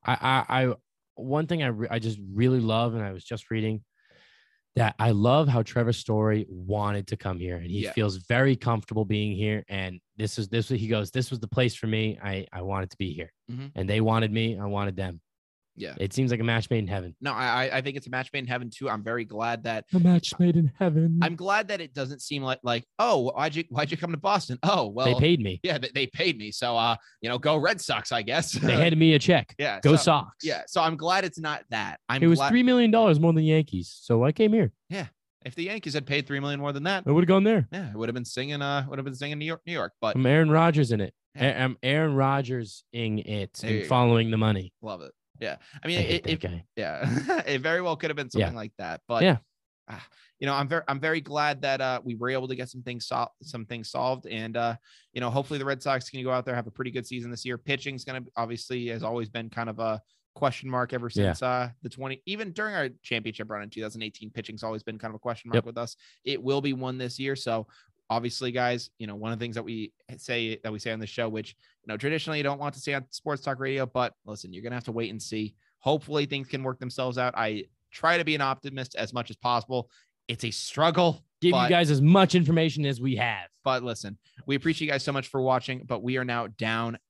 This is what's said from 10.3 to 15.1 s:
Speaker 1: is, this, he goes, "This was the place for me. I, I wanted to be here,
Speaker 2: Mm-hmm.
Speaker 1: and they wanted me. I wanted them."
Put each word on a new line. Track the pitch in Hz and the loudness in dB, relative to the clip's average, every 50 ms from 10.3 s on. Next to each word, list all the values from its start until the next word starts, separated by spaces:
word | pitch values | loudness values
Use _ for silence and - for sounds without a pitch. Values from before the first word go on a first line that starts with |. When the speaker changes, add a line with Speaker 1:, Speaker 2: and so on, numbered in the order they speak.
| - - | -4 -4
Speaker 1:
is, | 107 95 | -6 -2
this, | 110 117 110 - | -2 -2 0 0
he | 131 113 107 | -2 -2 0
goes, | 107 113 107 104 98 | 0 0 0 -2 -2
"This | - 131 127 - | -2 -4 -4 -2
was | 131 117 | -4 -8
the | 107 104 | -8 -4
place | - - 127 120 - | 0 2 2 2 0
for | - - 110 | -2 -4 -2
me. | 110 110 110 110 104 53 - | 0 0 0 -2 -2 -4 -6
I, | 101 98 95 98 - - | -6 -6 -6 -6 -8 -10
I | - 90 | -8 -6
wanted | 92 98 98 92 90 | -4 -2 -4 -4 -6
to | - | -6
be | _ 98 92 78 | _ -6 -6 -6
here, | 80 85 85 _ _ _ - | -8 -12 -14 _ _ _ -12
Speaker 2:
Mm-hmm. | 117 123 135 139 147 | -12 -10 -10 -10 -6
Speaker 1:
and | - 95 98 | -6 -2 0
they | 101 110 | 2 2
wanted | 110 110 113 113 113 107 | 4 4 4 2 2 2
me. | 104 113 113 113 113 | 0 0 0 -2 -2
I | 92 101 | -4 -6
wanted | 101 101 101 101 101 92 | -4 -4 -2 -2 -4 -4
them." | 92 95 92 | -4 -6 -6